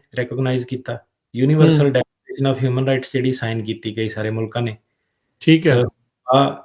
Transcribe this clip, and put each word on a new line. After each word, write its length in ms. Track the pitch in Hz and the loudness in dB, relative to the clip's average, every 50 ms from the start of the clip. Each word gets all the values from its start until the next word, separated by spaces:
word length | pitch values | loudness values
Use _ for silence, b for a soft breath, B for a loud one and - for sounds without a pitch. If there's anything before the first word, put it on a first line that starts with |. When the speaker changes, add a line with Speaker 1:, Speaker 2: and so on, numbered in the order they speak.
| _ _ - | _ _ -8
Speaker 1:
ਰਿਕਗਨਾਈਜ਼ 500 | 113 117 123 117 127 131 127 127 127 123 | -8 -8 -6 -4 -4 -2 -2 -2 -4 -4
ਕੀਤਾ। 340 | - 131 123 - - 120 120 - _ _ _ _ _ - | -6 -10 -10 -8 -10 -10 -10 -12 _ _ _ _ _ -6
ਯੂਨੀਵਰਸਲ 480 | 117 131 139 156 156 156 165 160 147 143 | -2 0 2 4 6 6 6 6 6 4
Speaker 2:
ਹੂੰ। 80 | 143 | 4
Speaker 1:
ਡੈਕਲੇਰੇਸ਼ਨ 560 | 135 127 120 _ _ _ _ - - - 135 139 | 2 0 -2 _ _ _ _ -12 -6 -4 -2 -2
ਆਫ 160 | 131 123 135 | 0 0 0
ਹਿਊਮਨ 220 | 131 123 131 131 | -2 0 0 0
ਰਾਈਟਸ 280 | 135 135 127 131 - - | 0 0 -2 -2 -4 -4
ਜਿਹੜੀ 180 | 131 127 131 | -2 -2 -2
ਸਾਈਨ 320 | 131 127 - 113 113 113 104 | -2 -2 -4 -4 -4 -4 -6
ਕੀਤੀ 300 | 107 110 110 - 113 101 | -6 -8 -8 -8 -8 -6
ਕਈ 140 | 113 110 110 | -4 -4 -6
ਸਾਰੇ 220 | - 110 107 107 | -4 -6 -6 -4
ਮੁਲਕਾਂ 320 | 107 113 113 110 - 120 | -4 -4 -6 -4 -4 -4
ਨੇ। 160 | 120 113 107 - _ _ _ _ _ _ _ _ _ _ _ - | -4 -4 -6 -10 _ _ _ _ _ _ _ _ _ _ _ -4
Speaker 2:
ਠੀਕ 280 | - - 160 160 160 165 | 2 4 4 4 4 4
ਹੈ। 140 | 135 120 | 2 2
Speaker 1:
ਅਹ, 560 | 123 104 - _ _ _ _ _ _ - 131 135 | 2 -2 -4 _ _ _ _ _ _ 0 2 2
ਆ 260 | 139 135 - - - | 2 2 -2 -8 -10